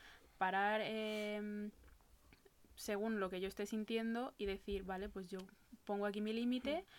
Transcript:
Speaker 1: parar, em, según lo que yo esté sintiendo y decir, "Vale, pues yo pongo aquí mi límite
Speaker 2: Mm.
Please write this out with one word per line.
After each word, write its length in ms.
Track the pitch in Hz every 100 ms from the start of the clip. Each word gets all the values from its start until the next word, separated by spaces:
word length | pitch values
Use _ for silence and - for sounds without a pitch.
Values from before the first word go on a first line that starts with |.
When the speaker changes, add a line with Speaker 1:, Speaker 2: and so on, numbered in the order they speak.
| - - - -
Speaker 1:
parar, 420 | 185 190 202 214
em, 840 | 214 220 214 214 208 208 208 208 208 - - - - - - - - - - -
según 440 | - 202 220 220
lo 100 | 190
que 120 | 185
yo 60 | 190
esté 160 | - 202
sintiendo 680 | 220 214 226 226 233 262 -
y 80 | 202
decir, 380 | 196 - 196 185
"Vale, 240 | 185 202
pues 180 | 196 185
yo 120 | 190 190 - - -
pongo 220 | - 202 202
aquí 160 | 202
mi 100 | 214
límite 440 | 226 240 254 262 320
Speaker 2:
Mm. 20 | 381